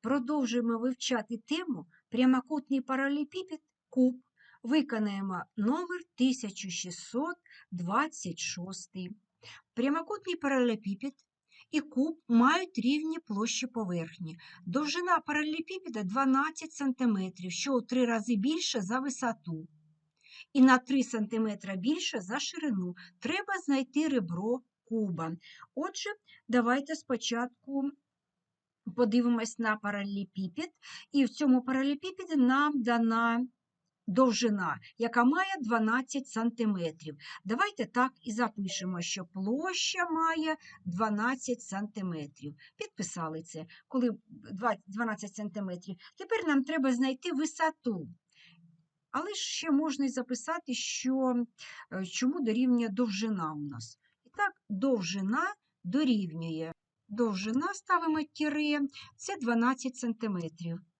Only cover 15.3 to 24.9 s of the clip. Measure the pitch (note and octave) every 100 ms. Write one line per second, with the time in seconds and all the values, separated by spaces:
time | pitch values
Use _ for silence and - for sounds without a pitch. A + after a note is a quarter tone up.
15.3 | D4 D4+ D#4 E4 F#4+ F#4 A3+ F#3+ A3 C4+
16.3 | C4 D4+ D#4+ D#4+ - C#4 B3+ B3+ G3+ F#3
17.3 | - F3+ E3+ C#4 C4 A3 B3 A#3+ A3+ G#3+
18.3 | A3+ A3 D#4+ F4+ B3 F#3 B3 C#4 B3+ B3
19.3 | A3+ - D#3+ D#3+ _ _ _ _ _ _
20.3 | - - C#4 C4 B3+ B3+ C4+ A#3 A3+ G3+
21.3 | A3+ A3 G3+ F#3+ F#3+ G3+ D#4+ - C4 F3+
22.3 | B3+ - E4+ D4+ G3+ F3+ F3+ - _ A#3
23.3 | F#4 G#4 F#4+ - C4+ C4 C#4+ D#4 C4+ F3
24.3 | E3+ G#3 B3+ _ _ _